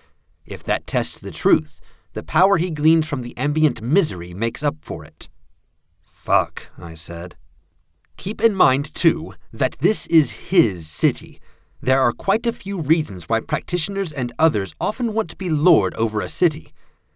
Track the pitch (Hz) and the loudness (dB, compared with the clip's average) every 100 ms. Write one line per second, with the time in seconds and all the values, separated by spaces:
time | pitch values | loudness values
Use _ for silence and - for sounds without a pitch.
0 | _ _ _ _ - 95 - 104 - 123 | _ _ _ _ -10 -8 -2 -2 -2 -2
1 | 120 - 98 - 202 151 76 - - - | -2 -4 -8 -2 2 2 2 -12 -16 -20
2 | _ - - 160 196 180 180 147 156 165 | _ -10 -2 2 4 4 0 2 4 4
3 | 151 131 123 - 143 147 156 - 117 180 | 2 -4 -6 -4 -2 2 2 2 0 2
4 | 147 90 87 90 117 - 147 - - 80 | 2 -2 -8 -4 -4 -2 -4 -4 -6 -8
5 | 76 - - - - - _ _ _ _ | -10 -16 -18 -18 -20 -20 _ _ _ _
6 | _ - - 98 85 - - - 85 80 | _ -12 0 2 0 -6 -14 -12 -10 -8
7 | - 85 90 - - _ _ _ _ _ | -8 -8 -10 -12 -20 _ _ _ _ _
8 | _ - 196 220 220 190 151 135 143 - | _ -10 -8 0 0 4 4 4 0 2
9 | 165 87 87 - - - 131 - 180 214 | 2 2 -2 -12 -12 -2 -2 2 2 2
10 | - 165 127 - - 190 113 90 80 - | 2 4 4 -2 2 4 4 2 -4 0
11 | 151 - - - - - _ - 120 131 | 0 0 -6 -16 -20 -20 _ -6 -2 2
12 | 123 - - 220 233 233 190 196 139 165 | 2 0 0 0 0 -4 -6 -4 2 2
13 | 156 92 - 113 - 147 - 175 - 196 | 2 -6 -2 -2 0 -4 -2 -4 -2 -2
14 | 180 147 123 - 156 107 98 - 185 208 | -4 -2 -4 2 2 2 -2 -2 -2 0
15 | 240 208 180 - 180 151 160 135 92 - | -2 -2 -2 -4 -2 2 6 6 4 0
16 | 113 107 90 - 175 80 - - - _ | 0 0 -2 2 2 2 -8 -18 -20 _
17 | _ | _